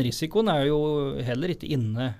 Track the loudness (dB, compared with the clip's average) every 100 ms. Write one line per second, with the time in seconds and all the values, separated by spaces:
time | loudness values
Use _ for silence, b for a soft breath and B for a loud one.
0 | 2 0 0 2 2 2 4 2 2 0
1 | -2 -4 -2 -2 -2 -4 -2 0 0 -2
2 | -2 -4